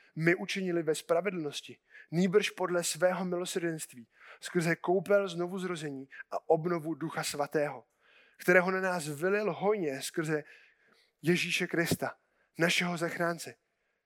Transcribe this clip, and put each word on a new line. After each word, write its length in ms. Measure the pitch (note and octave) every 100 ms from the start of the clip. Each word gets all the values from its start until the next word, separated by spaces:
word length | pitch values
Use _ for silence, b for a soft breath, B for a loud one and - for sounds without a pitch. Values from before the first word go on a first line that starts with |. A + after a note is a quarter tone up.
| b -
my 180 | D#3+
učinili 480 | F3 G3 G3 F#3 E3+
ve 120 | D#3
spravedlnosti, 840 | D3+ - E3 F#3+ F#3 D3 - - A#2+ B B B
nýbrž 400 | D#3+ F#3+ G#3 G3+
podle 340 | - F3+ F3
svého 400 | E3+ D#3 F3+ F3
milosrdenství, 840 | F#3 F3 F3+ F#3 E3+ D#3+ - B2+ A2+ B B B
skrze 360 | - F3+ E3 E3
koupel 520 | F3+ F#3+ F3+ G3+ G3
znovuzrození 800 | E3+ F3 F#3+ F3+ E3+ D3+ C3+ C3+ B B
a 180 | - -
obnovu 460 | D#3+ E3 E3+ D3+
Ducha 300 | C#3+ D#3 -
Svatého, 600 | D3+ D3 C#3+ D#3 D3 C3+ - b b b b b
kterého 340 | - F3+ F3+
na 100 | F#3+
nás 280 | F#3+ F3+ D3+
vylil 440 | C#3+ F3+ G3+ G#3+
hojně 500 | C#3+ F#3 G#3+ D#3 C3+
skrze 420 | - - D#3 D3+ D3 b b b b b b _
Ježíše 440 | D3 F3 E3+ E3 F3+
Krista.“ 520 | D#3+ E3 - C3+ - _ _ _ -
Našeho 380 | E3+ - F3 E3+
zachránce, 580 | E3+ - E3+ E3+ - - _ _ _ _